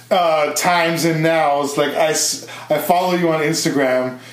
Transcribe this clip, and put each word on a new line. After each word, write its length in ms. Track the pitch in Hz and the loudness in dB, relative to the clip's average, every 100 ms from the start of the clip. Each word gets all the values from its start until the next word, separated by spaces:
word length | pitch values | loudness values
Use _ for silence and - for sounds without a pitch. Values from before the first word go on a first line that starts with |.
| - | -2
uh, 440 | 190 170 156 147 | 2 2 2 0
times 500 | - 185 175 165 165 | 0 2 2 2 0
and 180 | 165 160 | 0 2
nows, 560 | 160 165 147 143 139 151 | 2 2 2 0 0 0
like, 160 | 143 | 0
I 180 | 131 160 | 2 0
s-, 360 | - - - - - - | 0 -2 -6 -10 -10 -2
I 80 | 196 | -2
follow 360 | 196 175 185 180 | 0 0 2 0
you 120 | 170 | 0
on 120 | 156 | 0
Instagram. 760 | 151 160 165 135 131 127 127 127 - | 0 -2 0 0 0 0 -2 -8 -12